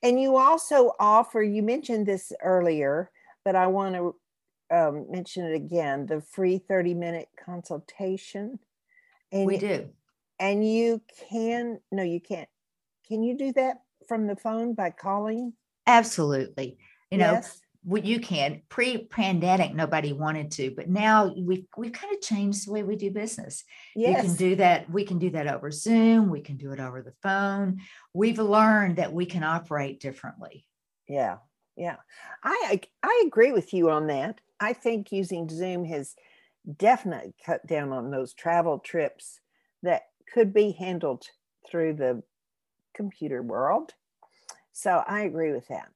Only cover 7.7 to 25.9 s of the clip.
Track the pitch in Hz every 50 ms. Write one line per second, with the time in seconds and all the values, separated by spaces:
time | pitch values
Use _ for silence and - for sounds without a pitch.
7.7 | 175 147 175 _ - - 202 190 190 190 - - - 202 202 220 269 233 _ _
8.7 | _ _ _ _ _ _ _ _ _ _ _ _ - 196 196 190 196 190 190 208
9.7 | 190 143 - - - _ _ _ _ _ _ _ _ _ 185 196 202 202 214 220
10.7 | 220 226 233 233 233 220 220 _ _ - - - - 233 220 226 233 240 240 240
11.7 | 226 - _ _ - 196 190 175 170 175 170 _ 208 170 143 - _ _ _ _
12.7 | _ _ _ _ _ _ _ _ 214 220 220 240 247 285 277 269 247 269 262 262
13.7 | 247 247 _ _ _ _ _ _ 233 226 220 208 202 202 - 233 220 226 233 240
14.7 | 233 226 196 175 170 - - 196 196 208 208 214 220 226 247 240 226 _ _ _
15.7 | _ _ _ - 247 233 226 233 - - 160 147 143 135 131 - - - 135 127
16.7 | 127 _ _ _ _ _ _ _ 185 190 180 160 170 208 254 - - - _ _
17.7 | _ _ _ 185 185 214 185 190 226 233 233 - 185 156 139 147 147 - _ _
18.7 | - - 240 254 254 226 226 - - - 226 196 190 170 170 180 185 190 175 147
19.7 | 147 151 160 151 165 156 151 147 143 139 151 151 156 156 147 151 - - 139 131
20.7 | - - - 165 180 202 208 220 220 214 214 185 - 180 185 175 185 180 185 _
21.7 | - - 226 233 240 - - 403 415 403 - - 220 202 202 202 202 202 - 202
22.7 | 202 214 208 190 208 208 202 196 190 208 208 220 - - - - 139 - - _
23.7 | - - - - - 214 226 247 - 262 233 185 170 147 185 185 185 185 202 180
24.7 | 175 151 - - 165 202 202 202 190 175 160 185 165 165 147 147 139 - - 143
25.7 | 147 151 - 214